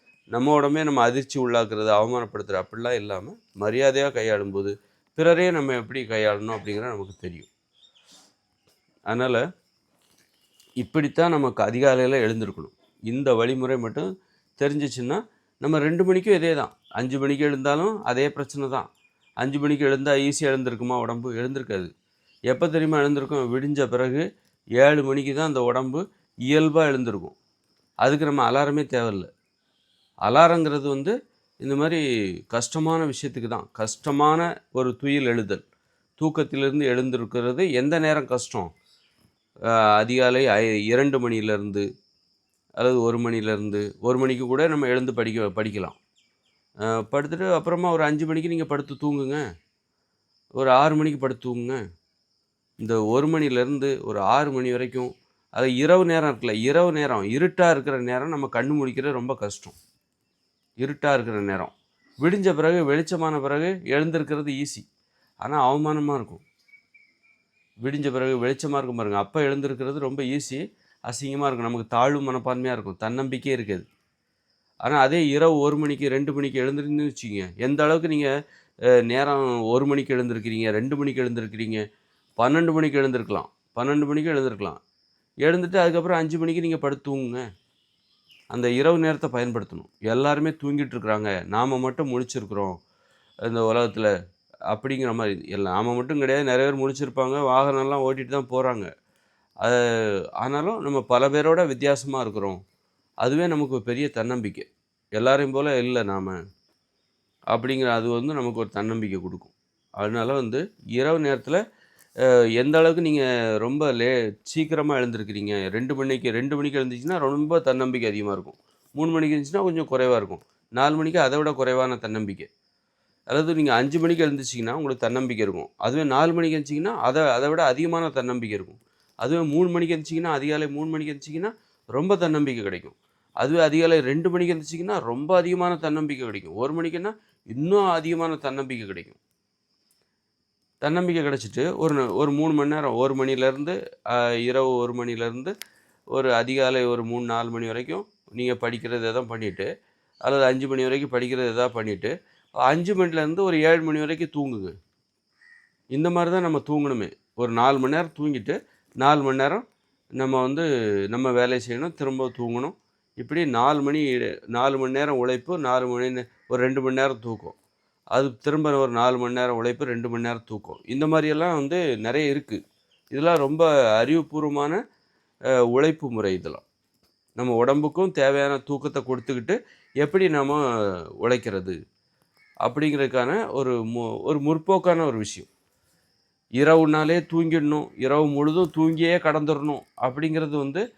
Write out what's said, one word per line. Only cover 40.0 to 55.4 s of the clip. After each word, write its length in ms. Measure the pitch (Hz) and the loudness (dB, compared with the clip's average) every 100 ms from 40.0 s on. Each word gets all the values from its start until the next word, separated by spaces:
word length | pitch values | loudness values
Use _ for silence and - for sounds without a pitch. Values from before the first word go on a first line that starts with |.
| 113 127 127 127 131 | 4 4 4 4 4
ஐ-, 380 | 104 113 104 107 | 4 4 2 2
இரண்டு 440 | 123 139 135 120 | 2 4 2 0
மணியிலேருந்து 720 | 113 107 104 104 98 101 - _ _ _ _ _ _ _ | -2 -2 -2 -2 -4 -4 -6 _ _ _ _ _ _ _
அல்லது 300 | - 123 127 | -2 2 2
ஒரு 160 | 117 117 | 2 0
மணியிலேருந்து, 840 | 117 117 107 104 104 104 104 - | 0 -2 -2 -2 -2 -4 -4 -4
ஒரு 180 | 120 127 | 0 2
மணிக்கு 280 | 131 127 123 | 2 0 -2
கூட 220 | 135 165 | 2 2
நம்ம 200 | 151 131 | 2 2
எழுந்து 260 | 127 127 | 0 0
படிக்க, 280 | 120 113 110 | -2 -2 -2
படிக்கலாம். 540 | 104 92 110 101 87 - _ _ _ _ _ _ _ - | -4 -2 -4 -4 -8 -10 _ _ _ _ _ _ _ -8
அ, 60 | 151 | -4
படுத்துட்டு 680 | 113 208 143 147 165 190 | -2 -2 -4 -4 -4 0
அப்புறமா 380 | 165 165 175 180 | 0 0 -2 0
ஒரு 120 | 165 | 2
அஞ்சு 220 | 151 151 156 | 2 0 -2
மணிக்கு 240 | 160 170 | -2 -2
நீங்க 160 | 165 160 | -4 -2
படுத்து 280 | 143 139 | -4 -6
தூங்குங்க. 600 | 135 151 143 135 147 123 80 _ _ _ _ _ _ _ _ _ | -6 -4 -2 -4 -4 -6 -10 _ _ _ _ _ _ _ _ _
ஒரு 240 | 123 131 | -2 4
ஆறு 240 | 127 156 156 | 6 6 4
மணிக்கு 240 | 156 143 | 0 0
படுத்து 360 | 131 123 127 123 | -4 -4 -8 -6
தூங்குங்க. 340 | 120 131 95 87 _ _ _ _ _ _ _ - | -6 -8 -8 -16 _ _ _ _ _ _ _ -10
இந்த 300 | 113 113 107 | -2 0 2
ஒரு 220 | 123 151 | 2 2
மணிலேருந்து 720 | 160 147 123 123 143 139 135 | 0 0 0 0 0 -2 -4
ஒரு 180 | 110 104 | -4 -2
ஆறு 320 | 98 131 147 | 2 2 2
மணி 200 | 131 127 | -2 -2
வரைக்கும், 440 | 123 127 127 123 - _ _ | -2 -4 -6 -8 -10 _ _